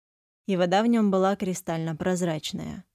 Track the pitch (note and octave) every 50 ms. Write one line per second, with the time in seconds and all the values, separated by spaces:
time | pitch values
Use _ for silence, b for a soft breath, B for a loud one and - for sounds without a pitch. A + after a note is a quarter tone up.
0 | _ _ _ _ _ _ _ _ - - F#3+ F3 F3+ F3 F#3 G3+ A3+ A#3+ A#3 A3+
1 | G#3+ G3+ G3 F#3+ F#3+ G3 G3+ - G3+ F#3 F3 - - F3+ E3 E3 D#3+ E3 D#3 D3+
2 | F3 F#3 F3+ F3 F#3 E3+ D#3 D3+ - - F#3+ - D3+ D3 D3 F#3+ - _